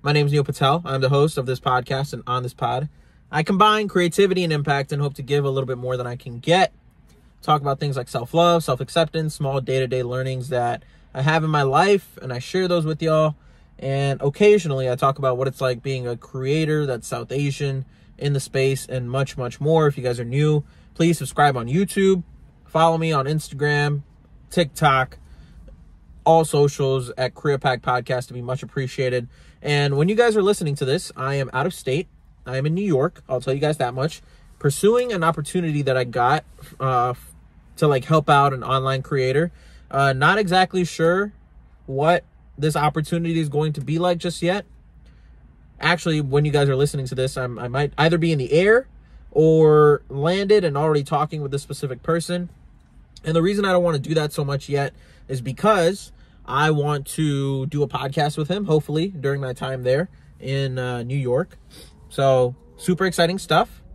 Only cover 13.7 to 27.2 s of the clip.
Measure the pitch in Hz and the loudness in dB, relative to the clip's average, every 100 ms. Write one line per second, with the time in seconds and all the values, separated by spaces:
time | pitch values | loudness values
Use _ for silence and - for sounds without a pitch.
13.7 | - 135 135 117 113 143 - 208 208 160 | -10 -6 -2 -2 0 -2 4 6 6 2
14.7 | 135 127 123 139 135 135 123 135 - 131 | -2 -2 0 0 0 -2 0 -4 -2 -4
15.7 | 120 139 131 123 117 - 135 131 156 156 | -2 -6 -6 -6 -10 -10 -8 -2 0 0
16.7 | 151 143 120 - 120 117 131 143 135 143 | -2 -2 -6 -6 -10 -6 -4 -4 -4 -4
17.7 | 135 131 _ - - 143 139 - 135 135 | -6 -10 _ -20 -8 -2 -2 -2 0 0
18.7 | 135 - 127 120 131 139 - 123 - 143 | 0 -4 -6 -4 -4 -4 -4 -8 -4 2
19.7 | 160 151 143 123 120 120 135 151 151 - | 4 4 2 -4 -4 -2 0 2 2 -2
20.7 | - - - 170 160 131 - 147 127 117 | -20 -20 0 2 2 -2 2 2 2 -2
21.7 | 156 202 - 196 190 - - - _ - | 0 0 2 4 2 -2 -20 -20 _ -4
22.7 | 160 165 160 160 151 135 156 - 139 147 | 2 4 4 0 0 0 -4 -4 -4 0
23.7 | 147 147 143 - - _ - - - 156 | 2 0 -2 -8 -20 _ -20 -4 -2 -2
24.7 | - 151 131 131 - - - - - - | 2 2 2 0 -8 -20 -20 -20 -20 -20
25.7 | - - - - - - 165 156 147 143 | -20 -20 -20 -20 -4 4 4 4 2 2
26.7 | - 139 135 123 123 | 2 0 0 -4 -6